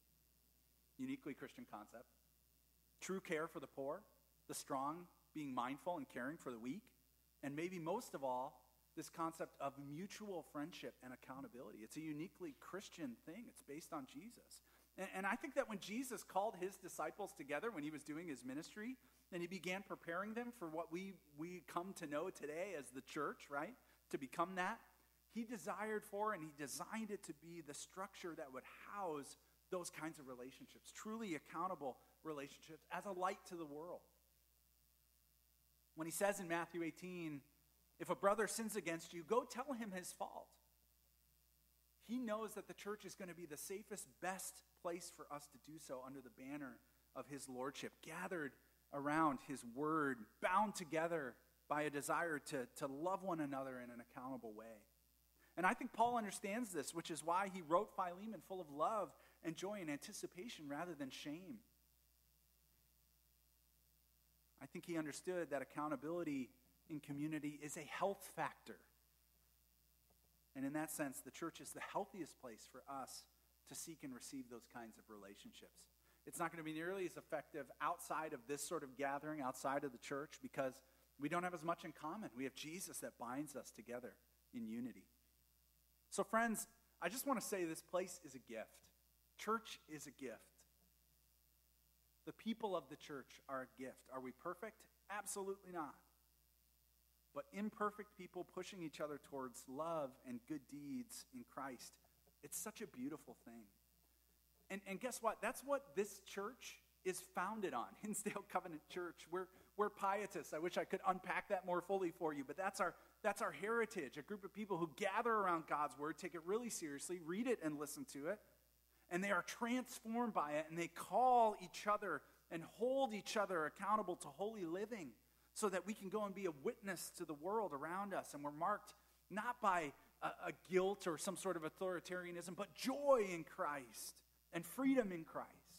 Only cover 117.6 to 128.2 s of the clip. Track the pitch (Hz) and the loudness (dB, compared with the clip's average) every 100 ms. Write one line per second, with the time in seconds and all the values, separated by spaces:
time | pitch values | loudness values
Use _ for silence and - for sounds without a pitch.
117.6 | 156 147 147 151 135 139 151 214 - - | 4 0 -2 -4 -6 -4 -2 -2 -8 -20
118.6 | _ _ _ _ - 175 202 180 - - | _ _ _ _ -2 0 4 4 2 -2
119.6 | 233 254 - - 220 226 240 190 147 151 | 2 2 0 -8 -2 2 4 4 4 2
120.6 | 156 165 165 - - 190 254 247 226 196 | 2 0 -2 -2 2 8 10 12 10 6
121.6 | 185 - 208 208 202 143 - - _ 170 | -6 -2 4 4 4 0 -2 -20 _ -6
122.6 | - - 240 269 269 208 - 220 196 175 | -6 2 4 6 4 2 2 4 4 4
123.6 | 151 - 196 214 185 170 143 143 208 220 | 2 2 4 6 6 -2 -4 -2 -2 0
124.6 | 165 180 214 233 139 - _ _ - - | -2 0 -2 -4 -6 -10 _ _ -12 2
125.6 | 208 185 180 220 190 214 202 190 185 147 | 4 4 0 -4 -2 0 0 0 0 2
126.6 | 170 254 196 170 - - 165 147 165 220 | -2 -2 -4 -2 -4 -6 -4 -2 2 2
127.6 | 190 139 156 185 202 165 | 2 0 0 0 2 0